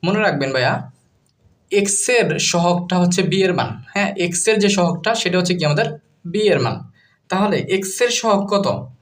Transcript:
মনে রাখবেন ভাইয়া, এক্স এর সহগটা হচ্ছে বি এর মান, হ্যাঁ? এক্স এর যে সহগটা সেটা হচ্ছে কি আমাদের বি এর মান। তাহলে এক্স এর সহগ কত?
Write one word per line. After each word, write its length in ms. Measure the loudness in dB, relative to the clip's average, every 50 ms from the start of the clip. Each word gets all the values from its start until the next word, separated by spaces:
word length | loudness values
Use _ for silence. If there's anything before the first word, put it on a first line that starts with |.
| 0
মনে 160 | 0 0 2 2
রাখবেন 240 | 0 0 0 -2 -2 0
ভাইয়া, 200 | 0 0 0 0 -2 -6 -12 -18 _ _ _ _ _ _ _ _ _ _ _ _ _ _ _
এক্স 380 | 0 0 0 2 -2 -2 0 0
এর 180 | 2 2 2 2 0 -2
সহগটা 580 | -2 -2 0 2 2 2 0 0 -2 -2 0 2 2
হচ্ছে 180 | 2 2 0 2
বি 160 | 2 4 4 4
এর 120 | 2 2 0
মান, 120 | -2 -4 -4 -10 -14 -8 -4
হ্যাঁ? 180 | -2 -2 -2 -2
এক্স 260 | -2 -4 -2 -2 -2 0 2
এর 80 | 2 4
যে 100 | 4 2
সহগটা 420 | 4 2 2 0 0 -2 -2 -2 -2
সেটা 220 | 0 -2 0 0 0
হচ্ছে 160 | 0 0 -2 0
কি 60 | 0
আমাদের 220 | 0 2 2 0 -2 -4 -10 _ _ _ _ _ -6 -2
বি 100 | 0 2 2 2
এর 80 | 2 0
মান। 120 | -2 -4 -4 -10 -14 -20 _ _ _ _ _ _ _
তাহলে 280 | -2 0 0 0 0 -2 -2 -2 -2
এক্স 240 | -2 -2 -4 -2 -2
এর 100 | -2 0
সহগ 320 | 0 0 0 2 2 2 2 0 0
কত? 140 | 0 0 0 -2 -4 -6 -12 -16 _